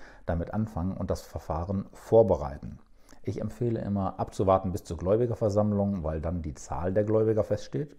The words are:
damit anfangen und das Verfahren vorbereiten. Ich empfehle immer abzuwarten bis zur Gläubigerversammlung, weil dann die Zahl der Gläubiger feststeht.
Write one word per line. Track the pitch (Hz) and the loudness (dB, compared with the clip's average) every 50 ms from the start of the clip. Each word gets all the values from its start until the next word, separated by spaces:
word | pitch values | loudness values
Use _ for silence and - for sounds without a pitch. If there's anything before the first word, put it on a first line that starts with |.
| - - - - - | -18 -20 -20 -10 -6
damit | - 87 85 82 - - | -4 -2 -2 -2 -4 -4
anfangen | 104 110 110 - 85 85 95 95 - | -4 -4 -4 -4 -4 -4 -4 -4 -4
und | 98 90 | -4 -4
das | 92 - - | -4 -6 -6
Verfahren | - - - - - 80 78 87 92 98 98 - - - | -10 -12 -10 -8 -6 -4 -4 -4 -4 -4 -4 -6 -8 -12
vorbereiten. | - - - 113 113 113 98 90 71 71 69 69 - - - - - - - - - - - - - - | -18 0 6 8 8 8 8 4 2 0 -4 -8 -10 -12 -12 -14 -16 -18 -20 -20 -20 -20 -20 -20 -10 -8
Ich | - 107 - | -8 -6 -6
empfehle | 110 107 - - 123 120 110 - | -6 -8 -6 -4 -2 -2 -2 -2
immer | - - 101 101 98 - - - | -2 -2 -2 -2 -2 -2 -4 -4
abzuwarten | 117 - - - 107 95 95 95 - 95 85 | -6 -6 -4 0 4 4 4 4 4 0 -4
bis | - - | -6 -6
zur | - 87 78 | -8 -8 -4
Gläubigerversammlung, | 80 90 104 113 123 117 110 - 113 107 98 107 104 107 104 101 101 101 101 92 76 | 0 2 2 2 2 0 -2 0 0 2 2 2 2 2 2 2 0 0 0 -2 -2
weil | 78 80 80 | -4 -4 -4
dann | 78 82 87 87 80 | -4 -4 -4 -4 -6
die | 76 67 | -6 -8
Zahl | - - - - 69 85 92 95 | -10 -10 -8 -6 -4 -2 0 2
der | 104 107 | 2 2
Gläubiger | 107 107 110 110 110 110 107 101 | 4 4 4 4 4 4 2 2
feststeht. | - 104 107 - - - 135 151 147 - | 0 -2 -4 -4 -6 -6 -6 -6 -6 -10